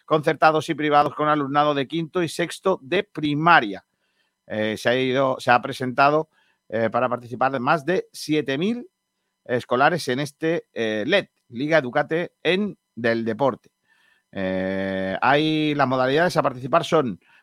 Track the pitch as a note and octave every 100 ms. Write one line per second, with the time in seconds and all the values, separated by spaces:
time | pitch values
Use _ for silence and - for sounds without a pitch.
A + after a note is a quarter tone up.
0 | - D#3 D#3+ D3+ D#3+ D#3 D3+ D3 D3+ C#3+
1 | D3 C#3+ D3+ D3+ C3+ D3 D3+ C#3+ C3 D#3+
2 | E3 F#3 E3 - E3+ - F#3 F#3 C3+ F3
3 | G3 - D3+ D3 E3 E3 G#2+ F#2 _ _
4 | _ _ _ _ - G#2+ G#2+ G#2 A#2+ B2+
5 | C3 B2+ C3+ B2+ - A#2+ C3+ B2+ B2+ B2
6 | C#3 D3+ D#3+ _ _ _ - A2 A2+ A#2+
7 | B2 A#2+ A#2+ A#2 C3 C3+ B2 D#3+ C3+ F#3
8 | - - - D3+ C#3+ C3+ F#3+ A#3+ - _
9 | _ _ _ _ - B2 - B2 D3 E3+
10 | - B2+ C#3+ - D#3+ E3+ - - A2+ G#2+
11 | A2+ G3 - _ _ A2 D3 D#3+ B2+ D3
12 | D3 D#3+ F3 _ D3 F#3 G#3 - _ -
13 | A#2 A#2 A2+ A2 C#3 G2+ _ _ _ _
14 | _ _ _ G2 F#2+ F#2 F#2+ F#2+ F#2+ F#2+
15 | F#2+ F#2+ B2 C#3+ D#3 D#3 D3+ D3 C3 C3
16 | B2+ C#3+ F3 D#3+ C#3+ B2+ C3+ E3 D#3 E3
17 | B2+ F2+ _ _